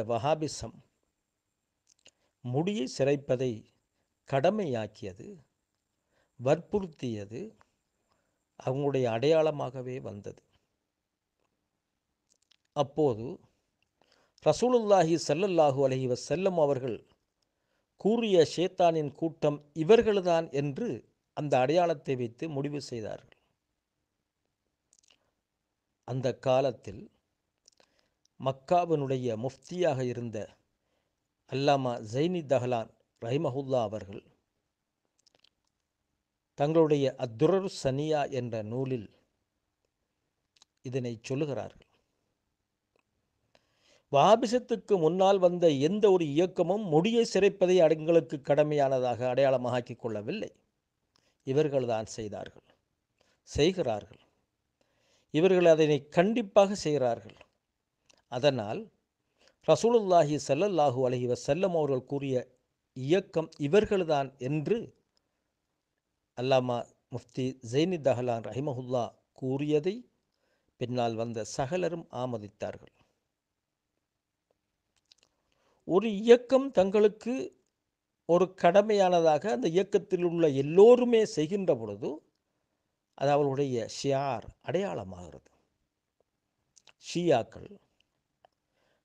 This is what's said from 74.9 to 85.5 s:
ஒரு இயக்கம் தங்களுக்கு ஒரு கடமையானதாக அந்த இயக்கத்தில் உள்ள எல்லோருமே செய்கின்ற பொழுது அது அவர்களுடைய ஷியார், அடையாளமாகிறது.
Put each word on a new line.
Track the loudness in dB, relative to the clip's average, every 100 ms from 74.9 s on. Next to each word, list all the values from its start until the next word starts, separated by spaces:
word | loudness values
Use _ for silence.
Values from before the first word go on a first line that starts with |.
| _ _ _ _ _ _ _ _ _ -2
ஒரு | 0 0 2
இயக்கம் | 6 6 6 0 2
தங்களுக்கு | 0 2 4 2 2 -6 -6 -8 -14 _ _ _ _ _ _ 0
ஒரு | 2 2 2
கடமையானதாக | 4 4 4 4 4 4 4 2 0
அந்த | -4 0
இயக்கத்தில் | 0 0 -2 -2 -2 0
உள்ள | 2 2 2
எல்லோருமே | 2 8 10 8 6 2 2
செய்கின்ற | -2 -2 -2 0
பொழுது | -2 -4 -8 -8 -10 -16 _ _ _ _ _ _ _ _ -4
அது | 0
அவர்களுடைய | 2 2 -2 -2 -4 -6
ஷியார், | -6 -2 -2 -2 -6 -10 -14
அடையாளமாகிறது. | -6 -4 -4 -8 -10 -14 -18 -20 -20